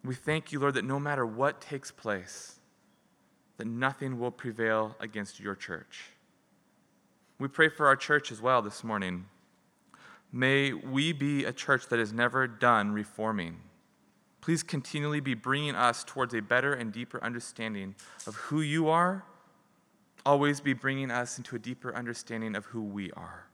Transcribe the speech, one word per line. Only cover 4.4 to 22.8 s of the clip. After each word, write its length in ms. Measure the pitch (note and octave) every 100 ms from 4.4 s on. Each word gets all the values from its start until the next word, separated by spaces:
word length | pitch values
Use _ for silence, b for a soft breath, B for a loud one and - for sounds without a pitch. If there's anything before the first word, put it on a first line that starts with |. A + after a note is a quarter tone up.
| B2 A2 A2+ A2 A2 -
against 400 | A2+ G#2+ G2+ -
your 140 | G2
church. 560 | G2 - E2 - - - _ _ _ _ _ _ _ _ _ _ _ _ _
We 100 | C3+
pray 220 | D3+ D#3
for 160 | - C#3+
our 100 | C3+
church 340 | - D3 -
as 120 | A2
well 180 | A#2+ B2
this 240 | G#2 -
morning. 400 | A2+ G#2+ F#2+ F2+ F#2+ _ _ _ _ _ _ B B B B
May 440 | B2+ C3 C#3 C#3
we 400 | G2+ C3+ C3+ D#3
be 320 | D3+ C#3 C#3+ A#2+
a 80 |
church 320 | B2+ - C3 -
that 120 | A#2+
is 140 | G#2+
never 340 | A2+ A#2+ C3 B2+
done 460 | A2 B2 A2+ G#2
reforming. 680 | G#2 G#2 - A2 G#2+ E2 E2 - _ _ _ _ _ _ _
Please 200 | - E3
continually 560 | - D3+ - D3+ D3 D3
be 160 | C3+
bringing 400 | A#2 B2+ C#3 D3
us 300 | A2 B2 A#2
towards 280 | - C3+ B2
a 80 | A#2
better 320 | G#2 B2 C#3
and 200 | C3+ A2+
deeper 280 | G#2+ A#2+ -
understanding 720 | A#2 A#2+ - - A2 G#2 G2 G2 B B -
of 80 | G2+
who 240 | - D3+
you 280 | D3+ D#3+ D#3
are, 360 | E3 F3+ F#3+ - - _ _ _ _ _ _ _ -
always 360 | C#3 C#3+ D3 C#3+
be 120 | C#3+
bringing 380 | B2+ C3+ C3+ C3+
us 260 | A#2+ A#2+ -
into 200 | A#2+ B2
a 20 |
deeper 340 | A#2 B2 B2+ A#2+
understanding 580 | A#2+ A#2 - A2+ A2
of 120 | G#2 G2+
who 140 | A2+